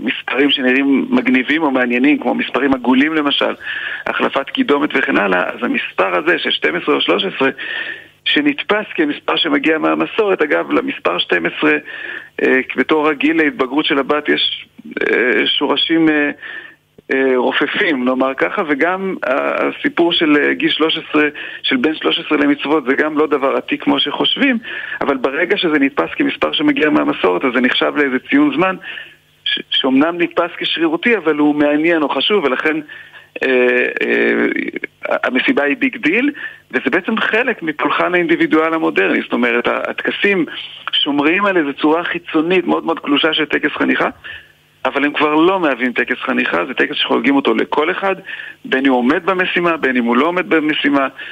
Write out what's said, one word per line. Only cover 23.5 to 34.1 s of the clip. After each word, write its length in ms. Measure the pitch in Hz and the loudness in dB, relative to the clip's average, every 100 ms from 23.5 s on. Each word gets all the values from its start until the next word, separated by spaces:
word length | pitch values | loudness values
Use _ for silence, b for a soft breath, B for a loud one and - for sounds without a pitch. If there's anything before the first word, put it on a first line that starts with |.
| 123 | -2
עתיק 280 | - 143 | -4 -4
כמו 160 | 143 143 | 0 0
שחושבים, 580 | 143 - 143 - 277 226 B B B B | 0 0 -2 2 0 0 B B B B
אבל 160 | - 135 | -2 0
ברגע 400 | 135 143 175 202 | -2 0 0 0
שזה 220 | 170 151 | 2 2
נתפס 300 | 139 - 165 - | 2 0 -4 -2
כמספר 380 | 139 - 151 | -2 0 -2
שמגיע 360 | 147 151 135 151 | 0 0 2 2
מהמסורת, 560 | 151 143 139 180 175 135 | 2 0 0 0 0 0
אז 60 | |
זה 80 | 123 | 0
נחשב 320 | 123 - 151 143 | 0 0 -2 0
לאיזה 240 | 139 127 - | 0 -2 0
ציון 240 | 139 147 135 | 2 2 2
זמן, 200 | 190 185 B B B B _ _ - | 0 -2 B B B B _ _ -6
ש-, 140 | - - | -6 -2
שאומנם 460 | - 135 135 160 175 | -2 2 4 4 2
נתפס 340 | 170 - 170 - | -2 0 -2 -4
כשרירותי, 600 | 170 156 165 165 240 214 | -6 0 0 0 0 2
אבל 200 | 156 147 | 2 2
הוא 180 | 147 147 | 2 4
מעניין 480 | 147 151 165 165 | 2 4 2 2
או 60 | 139 | 0
חשוב, 340 | 135 - 208 | 0 2 2
ולכן, 340 | 139 127 156 156 151 B B B B - | 2 0 -2 -2 -6 B B B B -4
אה, 60 | 135 127 123 123 127 - | 0 4 4 2 0 -2
אה, 1160 | 120 | 0